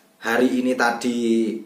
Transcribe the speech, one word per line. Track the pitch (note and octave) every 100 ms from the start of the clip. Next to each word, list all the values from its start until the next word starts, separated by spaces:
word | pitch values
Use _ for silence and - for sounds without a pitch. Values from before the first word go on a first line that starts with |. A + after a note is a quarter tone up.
| _ _
hari | A2 A#2+ B2+ B2+
ini | B2+ B2+
tadi | A#2 - B2+ A#2+ A#2 A2+ A2 F2+